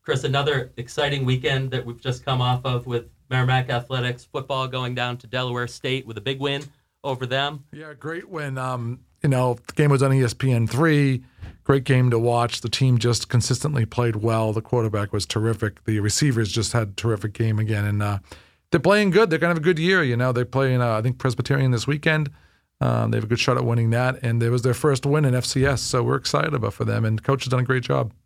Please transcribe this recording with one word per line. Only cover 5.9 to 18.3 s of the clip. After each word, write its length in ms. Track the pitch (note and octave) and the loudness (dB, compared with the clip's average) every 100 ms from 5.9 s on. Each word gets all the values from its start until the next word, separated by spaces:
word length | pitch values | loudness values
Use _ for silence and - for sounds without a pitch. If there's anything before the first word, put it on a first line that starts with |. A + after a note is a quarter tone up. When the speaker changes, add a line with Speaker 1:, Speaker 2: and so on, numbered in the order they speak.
| C3 A2+ | -4 -6
Speaker 1:
with 100 | A2 | -8
a 40 | |
big 180 | C3 C#3 | -6 -4
win 240 | C#3 C#3 D3 _ _ _ | -2 -4 -8 _ _ _
over 240 | C#3+ B2+ B2+ | -8 -6 -4
them. 380 | C3+ C#3+ D3 - | -2 -2 -6 -14
Speaker 2:
Yeah, 200 | D3 D#3 | -18 -18
great 360 | C#3+ D3+ E3+ - | -14 -10 -10 -10
win. 280 | F3 C#3+ C3+ | -8 -8 -6
Um, 440 | B2+ B2+ A#2 B2+ _ _ | -6 -4 -6 -8 _ _
you 40 | D3+ | 0
know, 300 | C3 B2+ A#2+ - | 2 2 -2 -4
the 60 | |
game 180 | - D3 | 0 2
was 140 | C3+ | 4
on 80 | C3+ | 4
E 100 | C3+ | 4
S 100 | A#2+ | 2
P 200 | - C3 | 0 0
N 160 | A#2+ A2+ | 2 0
three. 560 | A#2+ D#3+ D3 C#3+ B2+ - - - - | 2 2 4 2 0 -6 -18 -18 -4
Great 180 | - C#3 | 2 2
game 260 | C3 B2+ B2+ | 4 4 4
to 100 | A#2 | 2
watch. 400 | A#2+ A#2 A#2 - | 2 2 0 -2
The 80 | A#2 | -4
team 300 | - C3 A#2+ | 0 2 4
just 300 | A#2+ A#2 - | 2 0 0
consistently 560 | B2 - B2 D3+ C#3 | 0 2 0 -2 -2
played 300 | A2 - A#2+ | -2 0 -2
well. 380 | G#2+ A#2 A2+ A2 | 0 0 0 0
The 100 | G#2+ | -2
quarterback 500 | - B2 A2 G#2 G2+ | -2 0 0 -2 -2
was 140 | G#2 - | -4 -4
terrific. 560 | A2 A2+ A2 G#2+ - - | -2 -2 0 -4 -4 -4
The 120 | G#2+ | -2
receivers 540 | G#2 - D3 A#2 G#2+ | 0 0 2 2 0
just 200 | A#2 G#2 | -2 -2
had 160 | A#2+ G#2+ | -2 -2
a 20 | |
terrific 400 | G2 A#2 G#2+ G#2+ | -2 -2 -2 -4
game 260 | - A2+ G#2+ | -2 0 0
again. 260 | A2 G#2+ | 0 0
And, 160 | G#2 G2+ | 0 0
uh, 180 | G#2 G2+ - | -2 -4 -8